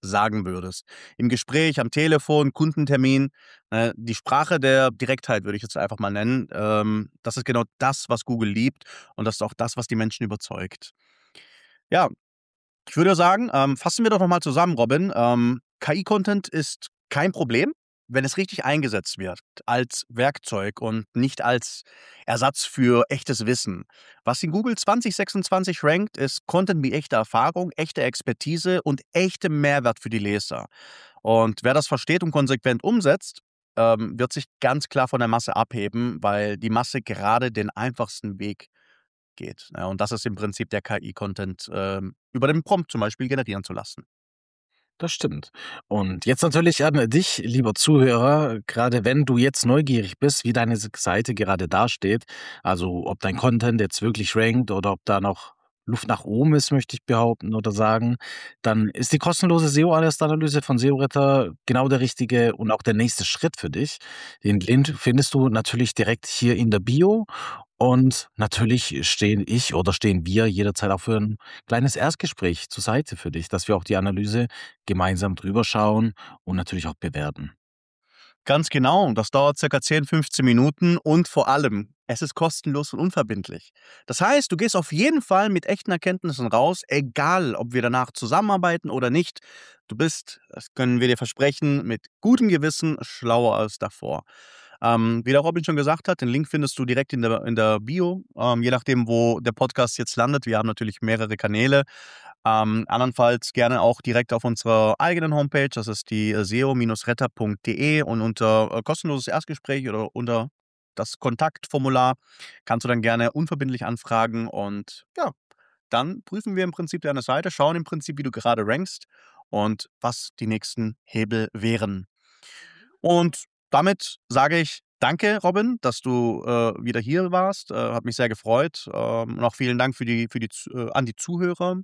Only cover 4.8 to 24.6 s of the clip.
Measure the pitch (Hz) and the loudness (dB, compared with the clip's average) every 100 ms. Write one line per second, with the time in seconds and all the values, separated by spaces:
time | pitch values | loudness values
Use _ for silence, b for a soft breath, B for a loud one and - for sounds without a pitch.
4.8 | 131 113 123 131 - 113 104 104 117 - | 4 0 -4 -2 0 -2 -2 -8 -8 -6
5.8 | 101 104 101 101 113 127 107 - 107 107 | -4 -4 -4 -2 0 -2 -4 -4 0 0
6.8 | 107 107 104 _ - 120 123 120 117 _ | 0 -2 -4 _ -8 -6 -2 0 -2 _
7.8 | 131 143 - 120 - 117 110 101 127 - | -2 -2 -4 -4 -2 -2 0 0 -2 -2
8.8 | - B B - 110 - 107 - 117 - | -20 B B -6 -4 -2 -6 -4 -6 -4
9.8 | 117 110 110 - 110 104 - 95 92 - | -4 -2 -2 -4 -6 -6 -10 -10 -10 -14
10.8 | - _ b b b b b b b b | -20 _ b b b b b b b b
11.8 | _ 170 165 - _ _ _ _ _ _ | _ 2 2 -2 _ _ _ _ _ _
12.8 | - 147 175 175 175 196 240 139 135 131 | -8 2 4 6 6 4 2 2 2 2
13.8 | 175 - 226 214 180 175 151 135 175 139 | -2 0 2 4 4 2 2 2 2 2
14.8 | 117 139 190 - 120 120 120 123 _ _ | 2 2 0 2 2 4 2 -2 _ _
15.8 | - 160 185 214 190 202 - 156 147 - | -4 -4 0 0 2 -2 -2 -6 -6 -10
16.8 | - _ _ 143 170 - 135 117 214 - | -18 _ _ 0 0 0 0 0 0 -4
17.8 | _ _ _ 127 135 - 190 - 127 151 | _ _ _ -2 -2 -4 -4 -4 -2 0
18.8 | 131 104 - - 95 90 _ - - 120 | 0 -2 -6 -10 -10 -12 _ -16 -4 -2
19.8 | 123 - - 120 131 - - 104 98 - | -2 -6 -10 -2 -2 -2 -6 -4 -4 -6
20.8 | 113 110 107 120 131 - 117 123 - - | -6 -6 -6 -2 -2 -2 -2 -2 -4 -14
21.8 | B B B B - 117 131 - - - | B B B B -4 0 0 -2 -8 2
22.8 | 123 120 117 139 - 120 110 123 - 92 | 4 6 4 -2 -4 -4 -2 -2 -2 -8
23.8 | 95 b b b - 127 175 175 | -12 b b b -4 -2 -2 -2